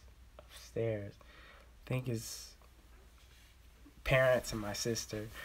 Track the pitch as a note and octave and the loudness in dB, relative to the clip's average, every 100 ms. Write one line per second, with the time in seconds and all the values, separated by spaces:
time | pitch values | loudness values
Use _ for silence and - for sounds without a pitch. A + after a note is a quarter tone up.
0 | - - - - - - - A2+ A2+ G#2+ | -20 -20 -20 -20 -20 -18 -8 0 2 0
1 | G2+ - - - - - - - - B2+ | -2 -10 -18 -20 -20 -20 -20 -12 -2 -2
2 | B2+ A2+ A2+ - - - - - - - | 0 -2 -2 -10 -14 -18 -20 -20 -20 -20
3 | - - - - - - - - - - | -20 -20 -20 -20 -20 -20 -20 -20 -20 -6
4 | - C3 C3 B2 - A2+ G#2 G#2 A#2+ A2+ | 2 6 8 6 2 -4 -4 -2 0 0
5 | - G#2+ A2 - | -2 -6 -6 -10